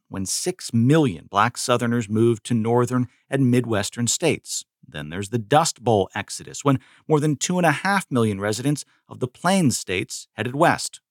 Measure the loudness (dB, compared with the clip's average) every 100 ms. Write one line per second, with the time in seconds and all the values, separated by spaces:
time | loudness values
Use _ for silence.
0 | _ -8 -6 -6 -6 -8 -4 0 4 4
1 | 2 -2 -2 2 2 0 0 0 0 -2
2 | 0 2 2 2 -2 -2 0 0 0 -2
3 | -4 _ -6 0 2 2 2 -2 -4 -4
4 | -4 0 0 -2 -4 -12 -12 _ -18 -14
5 | -10 -8 -6 -6 2 2 2 -2 2 2
6 | 2 -4 -8 -12 -14 -4 0 0 -2 _
7 | 0 2 2 -2 -2 0 2 2 0 -2
8 | -2 0 0 0 -4 -2 -2 -4 -6 _
9 | _ -8 -8 -4 0 2 2 0 -4 -6
10 | -6 -10 -12 -8 -6 2 4 2 -4 -14
11 | _